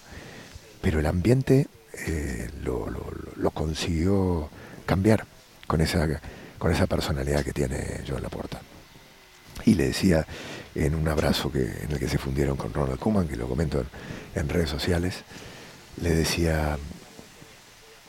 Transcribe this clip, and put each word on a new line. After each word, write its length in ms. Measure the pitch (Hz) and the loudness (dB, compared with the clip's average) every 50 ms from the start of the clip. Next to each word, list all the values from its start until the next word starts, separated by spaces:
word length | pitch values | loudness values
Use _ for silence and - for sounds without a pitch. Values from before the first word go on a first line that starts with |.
| - - - - - - - - - - - - - - - - | -20 -20 -18 -16 -16 -16 -16 -18 -18 -18 -20 -20 -20 -20 -12 -4
Pero 160 | - 95 80 78 | 0 0 2 2
el 80 | 73 | 2
ambiente, 600 | 78 85 90 85 107 131 135 131 - 135 135 143 - - - - - - - - | 2 2 4 4 4 4 4 6 6 6 6 4 2 -4 -14 -20 -16 -14 -8 -4
eh, 420 | - 82 80 73 69 62 58 58 - - - | -4 -2 -2 -2 -4 -4 -6 -8 -8 -8 -6
lo, 260 | - - 62 58 - - | -4 -4 -2 -2 -4 -6
lo, 220 | - - - - - - - - - | -6 -8 -8 -10 -10 -10 -12 -12 -6
lo 140 | - - - | -2 -2 -2
consiguió 1000 | - - 78 78 80 - - 85 82 80 85 95 101 98 95 90 87 80 73 - - - - - - - - | 0 0 -2 -2 -2 -2 -2 0 2 2 4 4 4 4 4 4 2 0 -2 -4 -10 -14 -18 -16 -18 -8 -2
cambiar 400 | - 117 95 95 107 110 - - - - - - - - - - | 0 2 4 6 6 4 4 2 -4 -16 -20 -20 -20 -20 -10 -2
con 140 | - - 82 | 0 2 4
esa, 260 | 78 - - 85 76 80 73 - - - - - - - - - | 4 4 4 2 2 2 0 -2 -6 -10 -14 -14 -16 -16 -8 -2
con 120 | - 82 | 0 2
esa 160 | 82 - 95 | 4 4 2
personalidad 580 | - - 78 - - 76 67 67 71 71 71 69 | 2 2 0 0 0 -2 0 0 2 2 2 0
que 80 | - | 0
tiene 500 | - 71 71 65 69 - - - - - - | 0 0 0 0 0 -2 -4 -4 -6 -6 -6
Joan 160 | - 67 62 | -4 -4 -4
Laporta. 380 | 60 - - - - - - - - - - - - - - - - - - - - - - - - - - - - | -4 -6 -6 -8 -8 -8 -10 -12 -14 -16 -20 -20 -20 -20 -20 -20 -20 -20 -20 -20 -20 -20 -20 -20 -20 -16 -14 2 4
Y 100 | 233 - | 4 6
le 140 | 78 67 64 | 6 4 2
decía 360 | - - - 95 82 80 76 - - - - - - - - - - | 2 4 4 6 6 4 4 0 -6 -10 -10 -12 -12 -12 -14 -8 -2
en 180 | - 76 73 80 | 0 2 2 2
un 140 | 80 78 80 | 2 0 0
abrazo 420 | 78 76 76 71 - - - 67 | 2 2 2 2 2 2 0 0
que, 120 | 71 69 | 0 0
en 280 | 62 52 50 50 - - | 0 -2 -4 -6 -6 -4
el 80 | 73 69 | -4 -2
que 100 | - 73 | -2 -2
se 100 | - 73 | -2 -2
fundieron 380 | - 69 67 71 69 69 67 | -2 -2 0 0 2 2 0
con 160 | 67 - 55 | -2 -4 -4
Ronald 280 | - 73 71 65 65 - | -2 -2 -2 -2 -2 -2
Koeman, 260 | - 220 214 101 87 | 0 2 2 2 2
que 80 | 76 - | 0 -2
lo 140 | - 58 62 | -4 -4 -2
comento 320 | 64 67 82 69 73 69 | 0 0 0 0 0 -2
en, 60 | 58 - - - - - - - - - - | -2 -4 -8 -12 -12 -12 -12 -12 -14 -6 -4
en 120 | 92 80 71 | -4 -2 0
redes 220 | 71 87 82 73 | 0 0 0 0
sociales, 540 | 76 69 - 95 87 87 85 92 - - - - - - - - - - - - - - - - - - | -2 -2 0 0 2 2 0 -2 -4 -6 -10 -16 -18 -18 -16 -16 -16 -18 -18 -18 -20 -20 -20 -16 -8 -2
le 100 | 85 85 80 | 0 2 4
decía, 640 | 80 80 - - 85 85 80 80 78 76 76 73 71 73 - - - - - - - - - - - - - - - - - - - - - - - - | 4 4 2 2 2 2 2 2 2 2 0 -2 -4 -6 -10 -12 -14 -16 -18 -20 -20 -20 -20 -20 -20 -20 -20 -20 -20 -20 -20 -20 -20 -20 -20 -20 -20 -20